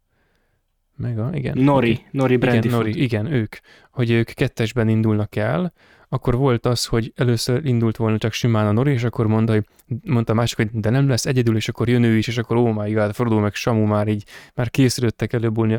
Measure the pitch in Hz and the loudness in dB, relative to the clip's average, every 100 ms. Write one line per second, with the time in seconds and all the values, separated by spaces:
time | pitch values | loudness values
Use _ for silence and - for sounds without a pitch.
0 | _ _ _ _ _ _ _ _ _ - | _ _ _ _ _ _ _ _ _ -10
1 | 120 113 113 147 127 127 139 139 117 110 | -6 -4 -4 -4 -4 2 4 4 2 0
2 | - 139 131 127 127 117 117 120 110 139 | -4 -2 2 2 4 2 2 0 0 -2
3 | 131 113 107 120 107 - - - _ - | -2 -2 -2 -2 -4 -8 -20 -20 _ -4
4 | 117 117 113 - 131 - 110 123 110 110 | 0 2 0 -2 -4 -2 -4 0 0 2
5 | 110 104 104 - 107 156 180 - _ _ | 2 0 -2 -4 -2 -2 -4 -8 _ _
6 | _ 135 - 123 139 117 127 120 - 117 | _ -6 -2 0 2 0 0 -2 0 -2
7 | 113 - 123 113 - 123 151 117 113 - | -2 -2 0 0 0 -2 0 0 0 0
8 | 113 110 113 - 123 113 107 107 139 131 | -2 0 -2 -2 0 2 2 2 2 0
9 | 120 - 113 110 113 110 104 _ _ 117 | -2 -2 0 2 2 0 -2 _ _ -10
10 | - 120 117 113 117 - 110 113 107 131 | -2 0 0 0 0 -2 -4 -2 0 2
11 | 139 120 - 127 117 110 - - 117 123 | 2 0 0 0 2 0 -2 -4 0 2
12 | 117 110 104 117 110 113 120 107 104 107 | 4 2 0 -4 -2 0 0 0 -2 -2
13 | 104 104 120 110 104 - - 113 107 107 | -2 0 0 2 0 -2 0 2 2 0
14 | 104 107 - - - - 120 - 127 - | 0 -2 -6 -20 -12 -6 -4 2 2 2
15 | 120 - 110 120 113 110 110 | -2 -2 -4 -2 -2 0 0